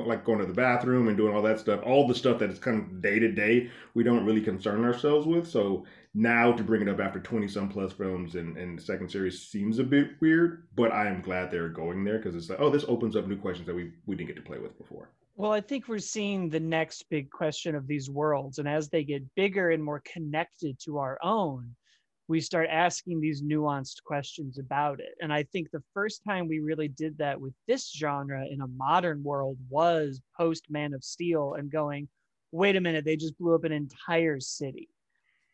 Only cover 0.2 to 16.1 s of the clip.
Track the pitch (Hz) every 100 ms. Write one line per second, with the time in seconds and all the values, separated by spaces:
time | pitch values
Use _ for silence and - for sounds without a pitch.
0.2 | - 107 92 92 127 123 127 127 113 104
1.2 | 107 104 110 110 - 101 117 139 127 120
2.2 | 127 113 101 92 127 107 92 92 101 107
3.2 | 113 101 104 120 120 - - 117 117 120
4.2 | 101 110 104 95 107 104 120 123 147 151
5.2 | 156 170 170 113 101 92 - - _ 104
6.2 | 117 117 120 117 101 107 101 98 98 95
7.2 | - 113 101 101 98 101 95 - 95 90
8.2 | 85 87 85 82 90 82 - 95 92 101
9.2 | 92 - - 104 101 113 127 143 139 -
10.2 | 160 160 170 - - 120 117 107 104 90
11.2 | 92 90 90 87 82 82 82 95 101 110
12.2 | 101 85 82 - 147 143 143 117 113 104
13.2 | 95 98 98 85 90 87 85 - 101 90
14.2 | 78 73 - 64 53 - - - - _
15.2 | _ - 214 214 202 277 240 214 -